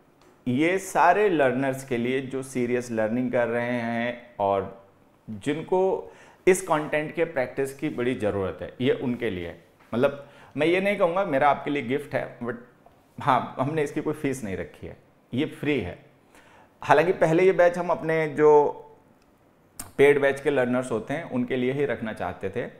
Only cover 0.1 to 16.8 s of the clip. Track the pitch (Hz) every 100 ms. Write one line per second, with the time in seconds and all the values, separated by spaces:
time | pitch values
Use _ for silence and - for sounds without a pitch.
0.1 | _ _ _ 127 123 165 190 190 165 160
1.1 | 196 214 160 135 123 139 131 - 120 117
2.1 | 131 127 131 131 127 120 123 120 110 110
3.1 | 120 127 123 117 120 120 123 117 117 120
4.1 | 120 - - 98 98 98 - - _ _
5.1 | _ - 107 139 151 156 185 190 - -
6.1 | - - - - 185 - 156 151 151 151
7.1 | 175 165 139 123 - 135 135 156 120 120
8.1 | 117 104 98 92 - 87 - 127 - 127
9.1 | 120 120 90 85 85 _ _ - 113 139
10.1 | - - - - 135 160 180 196 196 175
11.1 | 180 196 135 143 135 147 143 120 139 -
12.1 | 135 - - 120 - - _ - _ _
13.1 | - 143 123 - - 131 160 143 156 156
14.1 | 151 139 123 98 90 85 - 85 87 _
15.1 | _ _ 120 156 - 147 139 90 - -
16.1 | _ _ - - - - _